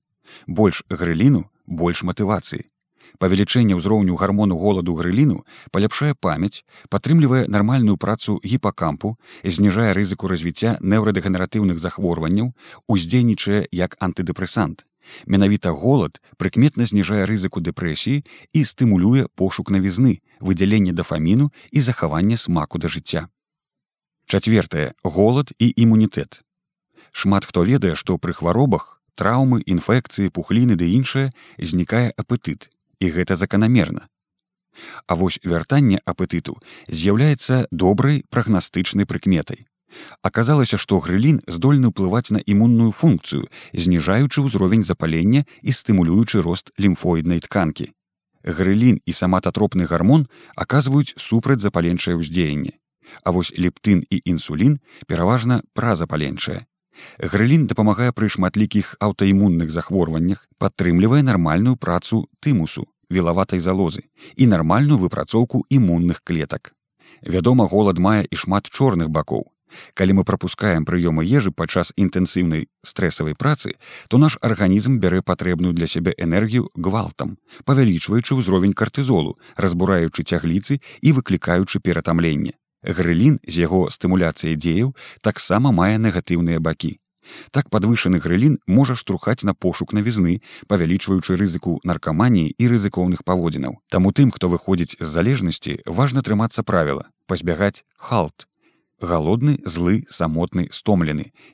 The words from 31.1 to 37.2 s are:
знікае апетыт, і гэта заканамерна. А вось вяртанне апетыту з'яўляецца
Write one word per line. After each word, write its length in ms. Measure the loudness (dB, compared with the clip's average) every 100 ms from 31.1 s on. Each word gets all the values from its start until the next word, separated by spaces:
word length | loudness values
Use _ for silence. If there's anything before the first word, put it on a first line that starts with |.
| -4 -4 -8 -20 -10
знікае 560 | -4 -2 0 0 0 -4
апетыт, 540 | -6 -6 -6 -10 -14 _ _ -4
і 80 | -2
гэта 240 | -2 -2 -2
заканамерна. 720 | 0 2 4 2 2 -4 -14 _ _ _ _ _ _ -20 -20 -14 -4
А 80 | 0
вось 240 | 0 -2
вяртанне 560 | -4 -4 0 2 4 2 -2
апетыту 500 | -6 -4 -4 -6 -14 -16 -20 -12
з'яўляецца 800 | -2 0 4